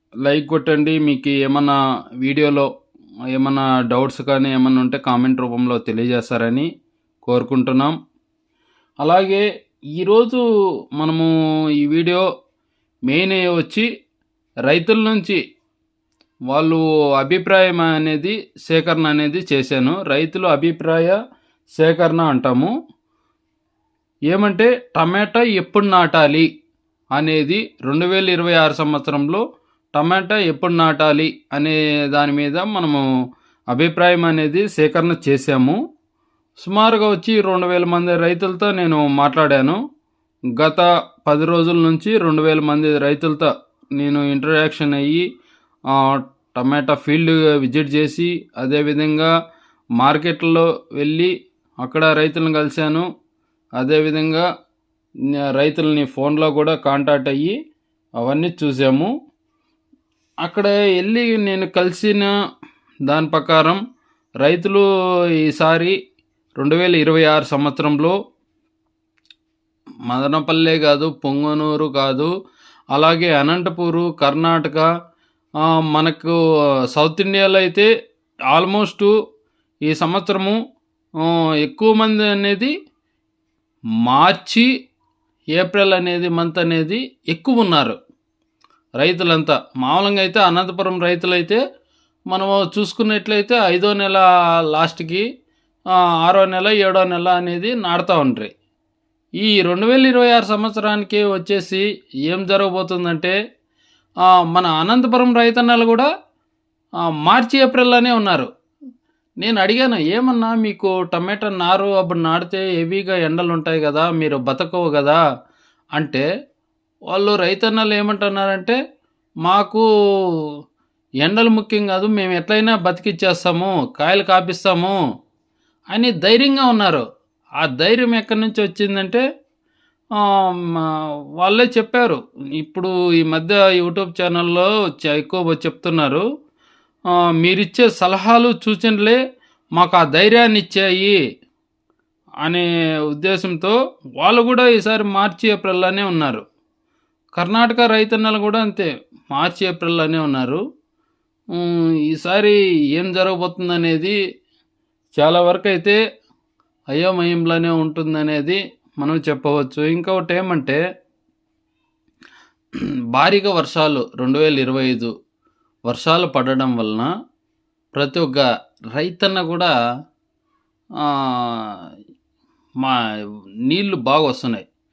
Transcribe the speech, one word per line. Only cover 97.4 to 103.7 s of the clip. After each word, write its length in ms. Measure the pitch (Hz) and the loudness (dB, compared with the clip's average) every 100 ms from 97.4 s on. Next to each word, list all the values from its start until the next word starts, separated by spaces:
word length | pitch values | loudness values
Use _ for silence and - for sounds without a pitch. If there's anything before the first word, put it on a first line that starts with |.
| 175 175 208 | -2 -6 -4
నాటుతా 440 | 247 180 175 180 170 | -4 -2 -2 0 2
ఉంటారు. 320 | 135 113 107 - _ _ _ _ _ _ _ 180 | 2 -2 -8 -16 _ _ _ _ _ _ _ -4
ఈ 260 | 214 202 | 0 2
రెండు 240 | 175 180 220 | 2 0 2
వేల 200 | 262 262 | 4 4
ఇరవై 240 | 247 240 | 4 4
ఆరు 140 | 240 | 4
సంవత్సరానికి 800 | 196 208 220 214 214 208 202 208 | 2 -2 -2 -4 -4 -4 -2 -2
వచ్చేసి 800 | 208 196 170 202 175 190 208 196 _ | 0 -2 -2 -4 -4 -4 -4 -4 _
ఏం 320 | 135 151 185 185 | -6 -4 -4 0
జరగబోతుందంటే, 1080 | 196 196 185 180 180 175 165 180 190 220 _ _ | 0 0 -2 -4 -4 -4 -4 -2 -4 -6 _ _